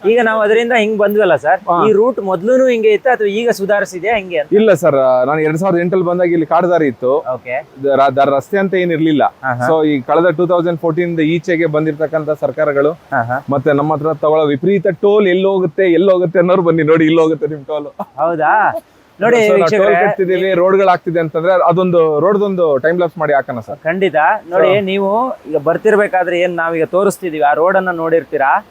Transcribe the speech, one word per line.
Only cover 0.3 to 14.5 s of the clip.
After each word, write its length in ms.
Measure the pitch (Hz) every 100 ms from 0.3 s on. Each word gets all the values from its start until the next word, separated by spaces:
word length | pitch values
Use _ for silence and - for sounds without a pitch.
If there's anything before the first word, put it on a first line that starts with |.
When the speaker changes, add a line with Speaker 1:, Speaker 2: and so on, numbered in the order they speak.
| 220
Speaker 1:
ಅದರಿಂದ 320 | 208 220 233 240
ಹಿಂಗ್ 200 | 214 214
ಬಂದ್ವಲ್ಲ 380 | 202 208 202 151
ಸರ್, 240 | 147 185
Speaker 2:
ಹಾ. 280 | - 170 170
Speaker 1:
ಈ 40 |
ರೂಟ್ 260 | 208 233 247
ಮೊದ್ಲೂನು 480 | 196 185 196 254 262
ಹಿಂಗೆ 260 | 233 220
ಇತ್ತಾ 180 | 202 262
ಅಥವಾ 180 | 240 208
ಈಗ 200 | 202 240
ಸುಧಾರಿಸಿದ್ಯಾ 640 | 208 196 208 196 185 185
ಹೆಂಗೆ 240 | 233 185 170
ಅಂತ? 160 | 147
Speaker 2:
ಇಲ್ಲ 200 | 196 220
ಸರ್, 520 | 175 170 139 131 127 127
ನಾನು 140 | 156
ಎರಡ್ 180 | 156 156
ಸಾವಿರದ 200 | 190 175
ಎಂಟಲ್ಲಿ 260 | 175 190
ಬಂದಾಗ 280 | 175 180 180
ಇಲ್ಲಿ 140 | 170 156
ಕಾಡು 240 | 165 175
ದಾರಿ 160 | 175 151
ಇತ್ತು. 240 | 120 127
Speaker 1:
ಓಕೆ. 580 | 143 127 127 127 127 156 -
Speaker 2:
ದ-, 20 | 139
ರಾ-, 300 | 135 139 135
ದಾರಿ 200 | 139 139
ರಸ್ತೆ 220 | - 202
ಅಂತ 160 | 196
ಏನಿರ್ಲಿಲ್ಲ. 500 | 185 180 165 160 151
Speaker 1:
ಹಾ, 300 | 110 - 131
ಹಾ. 140 | 120 123
Speaker 2:
So 180 | 160 156
ಈ 140 | 147
ಕಳೆದ 260 | 127 147 175
ಟೂ 200 | 160 175
ತೌಸಂಡ್ 340 | 175 170 170
ಫೋರ್ಟೀನ್ 300 | 170 160 175
ಇಂದ 100 | 170
ಈಚೆಗೆ 460 | 151 175 165 165 165
ಬಂದಿರ್ತಕ್ಕಂಥ 640 | 151 156 147 156 160 151 151
ಸರ್ಕಾರಗಳು 520 | 143 127 151 143 147
Speaker 1:
ಹಾ, 300 | 165 - 139
ಹಾ. 220 | 117 127 139
Speaker 2:
ಮತ್ತೆ 160 | 139 135
ನಮ್ಮ 280 | 143 151
ಹತ್ರ 200 | 156 147
ತಗೊಳ್ಳೋ 320 | 151 156 156
ವಿಪರೀತ 400 | 151